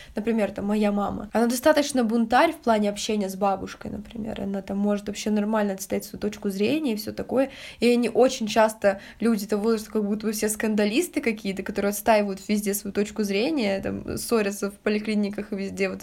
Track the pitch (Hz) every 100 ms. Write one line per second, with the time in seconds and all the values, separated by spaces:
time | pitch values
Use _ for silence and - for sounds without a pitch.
0 | - - 214 226 202 196 202 214 208 202
1 | 202 - 208 214 233 247 311 302 285 254
2 | 226 233 226 247 330 311 - 220 208 202
3 | - 214 190 190 202 190 190 - - -
4 | 214 233 220 - 196 196 190 196 208 208
5 | 208 202 - 214 208 220 208 196 - 202
6 | - 180 208 214 202 190 208 302 302 214
7 | 214 214 196 233 269 - - - 233 240
8 | 240 - 254 254 214 226 220 226 202 196
9 | - - 226 220 196 208 214 226 214 220
10 | 202 214 214 214 214 214 226 214 208 233
11 | 359 - 240 214 196 190 190 208 202 208
12 | - 214 208 196 - 214 202 202 202 196
13 | 208 - 208 196 254 311 208 196 196 196
14 | - 208 - 226 202 202 196 202 - 214
15 | 214 214 202 208 202 196 196 185 196 190